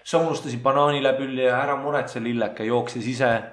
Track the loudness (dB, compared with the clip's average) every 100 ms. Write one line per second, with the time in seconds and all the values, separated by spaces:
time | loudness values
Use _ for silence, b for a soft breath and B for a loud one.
0 | -2 0 0 -2 -4 -2 2 4 4 4
1 | 2 0 -2 0 2 2 0 -2 -2 -2
2 | -4 -4 -4 -2 -2 -2 -2 0 -2 -6
3 | -6 0 2 2 -2